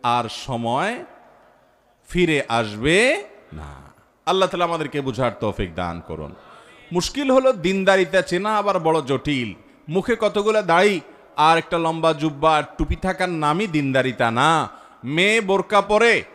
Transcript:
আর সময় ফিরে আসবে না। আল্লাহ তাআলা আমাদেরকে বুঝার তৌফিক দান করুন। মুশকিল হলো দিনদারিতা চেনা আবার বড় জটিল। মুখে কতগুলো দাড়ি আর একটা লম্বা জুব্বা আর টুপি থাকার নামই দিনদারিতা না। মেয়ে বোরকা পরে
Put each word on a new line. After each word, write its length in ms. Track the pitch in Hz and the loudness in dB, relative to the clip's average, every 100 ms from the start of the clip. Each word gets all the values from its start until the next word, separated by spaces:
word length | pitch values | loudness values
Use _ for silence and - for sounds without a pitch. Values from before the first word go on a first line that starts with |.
আর 220 | 120 120 113 | 0 -2 -2
সময় 760 | - - 120 117 127 185 240 359 - - _ _ _ _ _ _ _ _ | -8 -8 -6 -2 -2 -4 -6 -14 -20 -20 _ _ _ _ _ _ _ _
ফিরে 340 | - 170 151 - | 0 2 0 0
আসবে 760 | 117 110 104 131 180 247 339 415 - - | -2 -2 -2 0 2 2 0 -6 -20 -20
না। 300 | - - 143 139 _ _ _ - | -18 -16 -18 -20 _ _ _ -2
আল্লাহ 220 | 190 185 | 0 0
তাআলা 160 | 175 | 0
আমাদেরকে 360 | 175 165 147 147 | -2 -2 -4 -4
বুঝার 320 | 131 113 127 110 | -6 -2 -2 -2
তৌফিক 340 | 110 - 95 | -6 -4 -6
দান 260 | 82 87 85 | -4 -6 -6
করুন। 340 | - 80 73 - - - - - - | -10 -12 -12 -16 -20 -20 -20 -20 -6
মুশকিল 380 | 170 - 262 285 | -4 -4 -4 2
হলো 220 | 262 262 | 4 4
দিনদারিতা 720 | 220 165 196 190 190 175 190 | 0 0 0 2 2 4 0
চেনা 340 | 180 175 208 214 | 0 -2 -2 -2
আবার 220 | 202 185 | 0 0
বড় 240 | 165 160 | 2 0
জটিল। 520 | 131 131 147 139 117 87 - _ - | 0 -4 -2 -4 -4 -10 -20 _ -6
মুখে 280 | 170 190 226 | -4 -2 0
কতগুলো 420 | 214 208 208 220 | 0 0 0 0
দাড়ি 380 | 190 165 208 185 - - - - | 4 4 4 2 -8 -20 -16 2
আর 220 | 151 165 | 4 4
একটা 200 | - 175 | 0 -2
লম্বা 340 | 165 165 165 | -2 0 0
জুব্বা 440 | 156 156 139 156 151 | 0 -2 2 2 2
আর 60 | 143 - | 0 -6
টুপি 180 | 151 - | -4 -4
থাকার 320 | 190 185 185 | -4 -2 -2
নামই 380 | 170 151 156 214 | 0 0 0 0
দিনদারিতা 640 | 156 139 131 131 117 120 | 0 0 0 0 0 0
না। 380 | 113 147 160 120 - - - | 2 2 2 0 -8 -20 -16
মেয়ে 360 | 120 156 196 226 | -6 0 2 2
বোরকা 400 | 196 190 180 208 | 2 0 2 0
পরে 420 | 196 214 233 190 - | 2 2 4 2 -2